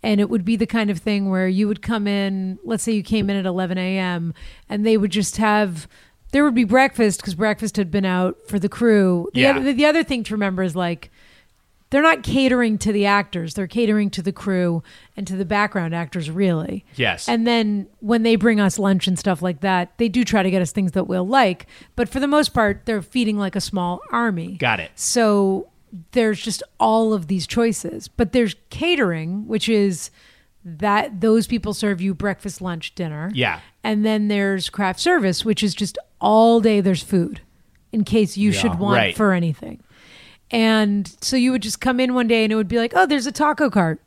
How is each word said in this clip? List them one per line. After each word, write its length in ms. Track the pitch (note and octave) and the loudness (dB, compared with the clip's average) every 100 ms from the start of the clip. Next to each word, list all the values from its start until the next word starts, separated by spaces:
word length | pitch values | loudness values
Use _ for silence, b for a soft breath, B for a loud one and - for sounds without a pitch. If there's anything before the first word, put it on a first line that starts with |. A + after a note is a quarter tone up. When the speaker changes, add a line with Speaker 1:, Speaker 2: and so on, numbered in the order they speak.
Speaker 1:
And 180 | A3 G#3 | 0 0
it 80 | G3+ | 2
would 160 | A3+ F3+ | 0 0
be 100 | A3+ | -2
the 120 | A3+ | 0
kind 220 | A#3 G#3 | 0 -2
of 80 | F3 | -2
thing 300 | - G3+ G3 | -2 -2 0
where 160 | F#3 F#3 | 0 0
you 200 | F#3 G#3 | 0 0
would 140 | G#3 | -2
come 240 | - A3+ G3+ | -4 -2 -2
in, 520 | G3+ G3 F#3+ F#3+ F#3 | 0 -2 -2 -6 -8
let's 200 | - A3 | -6 -4
say 80 | - | -2
you 100 | G#3+ | -2
came 260 | F3+ A3 G3+ | 0 -2 0
in 80 | G3 | -2
at 80 | F#3+ | -2
eleven 300 | F3+ F#3 F#3 | -2 -2 -2
A 180 | F#3 F#3+ | -2 -2
M, 360 | F#3 F3 E3+ - B B _ | -2 -4 -6 -8 B B _
and 160 | G#3 G#3+ | -2 2
they 120 | G#3+ | 2
would 120 | G3 | 2
just 260 | F#3 F#3+ - | -2 -4 0
have, 500 | A3 G#3 G#3 E3 - b b b - | 2 2 0 -4 -14 b b b -4
there 120 | C#4 | 2
would 100 | D4 | 2
be 100 | A#3+ | 2
breakfast, 600 | A3 B3 C4+ - A3 F#3 | 2 4 2 2 0 0
'cause 100 | G3+ | -8
breakfast 420 | E3 G#3+ G#3+ G#3+ - | -2 -2 -2 -4 -4
had 120 | F#3 | -2
been 160 | G3+ G3 | -2 0
out 320 | F#3 F#3 - - | 0 0 -4 -6
for 120 | G3+ | -2
the 100 | F#3+ | -2
crew. 580 | - A#3 G#3+ F#3+ F3 F3 | 0 4 6 4 2 -2
The 80 | B3 | 2
Speaker 2:
Yeah. 160 | C4 C#4 | 4 4
Speaker 1:
other, 160 | C4+ | 0
the 120 | B3+ D4 | 2 4
other 180 | D#4+ | 2
thing 200 | D#4 C4 A3 | 0 -4 -4
to 80 | G#3+ | -4
remember 260 | G3+ F#3 | -2 -2
is, 140 | F#3 D#3+ | -2 -2
like, 340 | F3 E3+ - b b b b _ _ _ _ | -4 -4 -12 b b b b _ _ _ _
they're 120 | C4+ | 2
not 180 | D#4 D#4+ | 4 2
catering 540 | - C4 C4 B3 A#3+ G#3+ | 0 2 2 2 2 0
to 120 | G#3+ | 0
the 140 | G#3 G3+ | 0 2
actors. 480 | G3+ F#3+ F3+ E3 F3 | 2 0 -6 -6 -6
They're 120 | F#3 | -6
catering 420 | A3 A#3 G#3+ G3+ | 0 2 2 0
to 100 | G3 | -2
the 100 | F3+ | -6
crew 520 | G3 - F#3 F3 E3 b b b - | -4 -2 0 0 -2 b b b -12
and 80 | F#3 | -8
to 80 | F#3+ | -6
the 100 | F3+ | -2
background 500 | G3+ G#3 G3+ E3 E3+ | 0 0 -2 -4 -4
actors, 340 | E3 F3+ D#3 | -6 -6 -6
really. 540 | E3 G3 E3 D#3+ G3 _ - | 0 0 0 -2 -8 _ -2
Speaker 2:
Yes. 320 | B2 - - | -2 -2 -2
Speaker 1:
And 180 | A#3 A#3 | 0 2
then 400 | A#3 G#3+ G#3 F#3+ _ | 2 0 -2 -6 _
when 220 | G#3 A#3 | -2 0
they 120 | A3+ A3+ | 4 4
bring 240 | A3 G#3+ | 4 4
us 180 | G3 G3 | 2 2
lunch 300 | G3 F#3 F#3 | 2 2 0
and 100 | F3+ | -2
stuff 240 | G#3 E3 | -2 -2
like 200 | F3+ D#3+ | -2 -2
that, 320 | G3 F#3 F3 - | 0 0 -2 -2
they 120 | A#3 | 0
do 140 | G#3 | 0
try 200 | A3+ A3 | 2 2
to 80 | F#3+ | 2
get 100 | F#3 | 2
us 100 | F3 | 0
things 200 | - F#3 | 0 0
that 140 | F#3+ - | -2 -2
we'll 220 | F3+ F#3 | -2 2
like. 380 | C4+ A3 F3+ - B B - | 4 4 0 -10 B B -4
But 140 | A#3+ | -4
for 100 | C4+ | -2
the 80 | C#4 | 2
most 260 | D4 D4 | 2 2
part, 280 | B3+ G#3+ G3 - | 0 0 0 -4
they're 160 | G#3+ | -6
feeding, 340 | E3+ B3+ A3 G#3 | -4 -2 0 0
like, 160 | G3 G3 | -2 -4
a 60 | |
small 400 | - G3 F3 F3+ D5 | -4 -4 -2 -4 -4
army. 460 | A#3 A#3 F3+ E3+ F#3 | -2 -2 -2 -6 -4
Speaker 2:
Got 220 | B2 G#2+ | -2 0
it. 100 | D#2+ - | -4 -8
Speaker 1:
So 720 | - A#3+ A3 G3+ G3 F#3+ - _ _ F#3+ D#3+ | -2 0 2 2 2 -2 -6 _ _ -20 -4
there's 300 | B3 A3 G3+ | 0 0 0
just 200 | - - - _ | -4 -8 -10 _
all 340 | A3+ A3 A3 | 2 2 2
of 140 | G#3+ D#3 | 0 -2
these 200 | F#3+ D3+ | -4 -2
choices. 640 | - A#3 - - - - | 0 0 0 -6 -12 -12
But 240 | - A3+ | -4 0
there's 220 | B3+ A3 - _ | 2 0 -4 _
catering, 760 | - E4+ E4+ G#3 E3 D#3+ F#3+ G#3+ | -6 0 2 0 -2 -6 -8 -4
which 220 | G#3+ - | -4 0
is 400 | A3 G3+ E3+ - b b b b _ F3+ | 2 2 0 -8 b b b b _ -18
that 560 | D#3 G#3 G#3 C#4 G3+ | -6 0 0 0 -2
those 260 | A3 A3 - | 2 2 2
people 260 | A#3 G#3+ | -4 -4
serve 280 | G3+ G#3+ F#3+ | -4 -2 -2
you 120 | F#3+ | -4
breakfast, 480 | E3+ G3+ F#3+ G3+ - | -2 -4 -4 -8 -10
lunch, 320 | F#3 E3+ - - | -8 -8 -10 -8
dinner. 360 | E3+ D3+ E3 | -8 -6 -6
Speaker 2:
Yeah. 260 | G3+ A#2 D#2+ B _ | -2 -2 -2 B _
Speaker 1:
And 200 | A3 G#3+ | -4 0
then 240 | G#3+ G#3+ G#3 | 0 0 0
there's 420 | G3+ G3 F#3+ E3 | 0 0 -2 -6
craft 300 | - G3 F#3 | -4 -4 0
service, 460 | E4 F4+ F#3+ F3 A3+ | 0 2 2 -2 -2
which 180 | G#3+ | 0
is 100 | G#3 D#3 | -2 -2
just 220 | G#3 - - _ | -6 -6 -16 _
all 400 | G#3 A3 A3+ A#3 | 2 6 6 6
day 220 | A3 G#3 | 4 2
there's 220 | G3 F3+ | 2 0
food 360 | - F#3+ E3+ - - _ _ _ _ | 0 0 0 -6 -18 _ _ _ _
in 100 | A3+ | -4
case 320 | G#3 A3+ G3+ G3 | 0 2 2 2
you 140 | G#3 | 0
Speaker 3:
Yeah. 80 | - | 2
Speaker 1:
should 200 | A#3 F3 | 0 0
want 180 | G3+ A#3+ | 2 2
Speaker 2:
Right. 180 | A3 - | 2 2
Speaker 1:
for 160 | G#3 | 2
anything. 480 | F3+ E3+ D3 - - b b b b b b _ | 2 0 -4 -10 -16 b b b b b b _
And 600 | A3+ A3 A3 G#3+ G3+ F3+ - | 0 2 4 2 0 -4 -8
so 140 | - C4 | -2 2
you 140 | B3 | 2
would 120 | B3+ | 0
just 180 | G#3 - | -4 -4
come 180 | B3+ B3 | -2 0
in 140 | B3+ | 0
one 140 | B3+ A#3 | 0 2
day 160 | A3+ | 2
and 100 | A3 | 2
it 20 | A3 | 0
would 120 | G3 | 0
be 100 | A#3 | 0
like, 160 | A#3 F4 | 0 2
"Oh, 120 | F#4 | 2
there's 180 | C#4+ B3 | 2 -2
a 60 | |
taco 380 | - D4 D4 C#4+ | -2 -2 2 2
cart" 280 | G#3 E3 D#3 | 2 0 -2